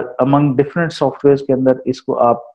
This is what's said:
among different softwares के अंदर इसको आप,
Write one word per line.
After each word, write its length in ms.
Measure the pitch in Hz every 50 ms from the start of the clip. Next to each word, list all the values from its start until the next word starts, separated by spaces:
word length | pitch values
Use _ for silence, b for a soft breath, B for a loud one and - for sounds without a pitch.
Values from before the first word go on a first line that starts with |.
| 127 - - - 127
among 220 | 135 139 143 147 143
different 400 | 131 123 143 143 - 170 170 160
softwares 520 | - - 151 135 131 - - 143 139 139
के 120 | 139 - 131
अंदर 300 | 127 131 131 127 127 - 127
इसको 260 | 131 - - - 135
आप, 400 | 123 123 120 120 117 - -